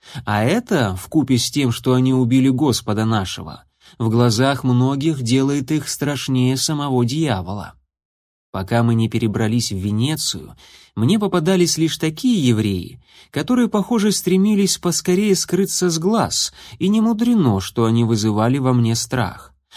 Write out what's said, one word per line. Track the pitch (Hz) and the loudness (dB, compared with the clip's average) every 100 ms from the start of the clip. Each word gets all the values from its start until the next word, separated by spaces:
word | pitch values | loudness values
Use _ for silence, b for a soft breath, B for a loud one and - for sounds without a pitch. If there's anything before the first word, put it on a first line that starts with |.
| B 135 | B -12
а | 110 104 | -4 0
это, | 113 220 240 180 107 95 | 2 0 0 0 0 -4
вкупе | - 156 131 127 | -4 -2 2 0
с | - | 0
тем, | 147 131 | -2 -2
что | 117 - | -2 0
они | 127 131 | 2 2
убили | 131 123 131 131 | 2 2 4 4
Господа | 127 147 113 - 107 | 2 2 0 -2 -2
нашего, | 110 110 92 - 78 73 _ _ B B | 0 0 -2 -8 -14 -16 _ _ B B
в | 113 | 0
глазах | 113 120 107 135 135 | 2 2 4 0 0
многих | 131 123 127 139 156 143 | 0 2 2 0 -2 -2
делает | 117 131 135 143 131 | 0 0 2 -2 -2
их | 156 147 | -4 -4
страшнее | - 143 139 - 131 127 131 | -6 -4 -4 -2 0 0 0
самого | - 151 143 127 | -2 -4 -2 0
дьявола. | 120 147 156 101 90 101 - - _ _ _ _ _ _ _ | 0 0 -2 -2 -6 -10 -12 -18 _ _ _ _ _ _ _
Пока | - 92 117 | -10 -2 0
мы | 117 | 2
не | 113 113 | 2 0
перебрались | 113 117 98 110 120 113 | -2 -2 -2 -2 -2 -2
в | 95 | -4
Венецию, | 101 104 131 156 - 90 76 - B B B | -4 -2 -2 -2 -6 -8 -12 -20 B B B
мне | - 120 214 | -2 0 2
попадались | 202 180 156 190 170 156 | 0 0 2 2 2 2
лишь | 160 - | -2 -2
такие | 156 156 254 226 127 | -4 -2 0 2 2
евреи, | 110 107 95 - - b b b | 2 0 -2 -6 -16 b b b
которые, | 139 151 247 233 | -6 0 2 2
похоже, | 208 190 233 208 | 0 0 2 2
стремились | 190 - 185 202 208 190 - | 0 2 2 4 4 2 0
поскорее | 175 165 - 185 214 185 | -2 -2 0 2 2 0
скрыться | - 180 196 - 180 | 0 0 0 0 -2
с | 160 | 0
глаз, | 175 226 113 - - B B B | 0 0 0 -2 -6 B B B
и | 185 | 0
не | 220 | 2
мудрено, | 220 220 240 233 139 98 | 2 2 2 4 4 2
что | 95 - 113 | -2 -2 2
они | 117 | 2
вызывали | 113 113 110 104 113 139 | 2 0 0 0 0 0
во | 131 | 2
мне | 123 113 | 2 2
страх. | 113 - 127 98 - - _ _ | 0 -4 -4 -4 -6 -20 _ _